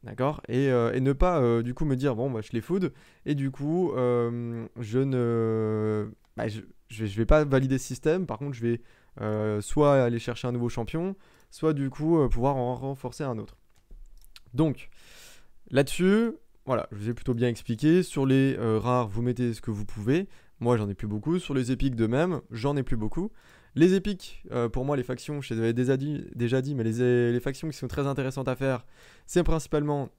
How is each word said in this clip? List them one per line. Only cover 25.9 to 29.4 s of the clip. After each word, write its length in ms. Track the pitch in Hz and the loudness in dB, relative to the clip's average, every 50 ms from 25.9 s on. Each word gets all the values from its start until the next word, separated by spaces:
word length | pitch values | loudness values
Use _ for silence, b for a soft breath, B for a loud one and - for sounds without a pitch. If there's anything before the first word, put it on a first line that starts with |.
| 135 | 2
dit, 280 | 131 135 151 151 - - - - | 2 0 -2 -4 -6 -8 -10 -4
déjà 260 | 120 120 117 123 131 | -2 0 2 2 0
dit, 140 | 131 139 147 | 0 0 -2
mais 80 | 131 | -2
les, 480 | 110 113 110 120 123 123 123 123 120 120 | 0 -2 0 2 4 4 4 4 4 4
les 100 | 120 123 | 2 0
factions 280 | - 143 135 - - 160 | -2 -4 -6 -4 -8 -8
qui 80 | 143 | -8
sont 100 | - - | -8 -8
très 220 | 123 - 151 139 139 | -6 -4 -4 -2 -2
intéressantes 400 | 139 143 135 131 131 139 131 131 | -2 -2 -4 -4 -4 -4 -4 -4
à 80 | 127 | -4
faire, 280 | 127 135 135 127 123 - b b b b b b b b | -2 0 -2 -2 -2 -6 b b b b b b b b
c'est 200 | b - 175 | b 0 2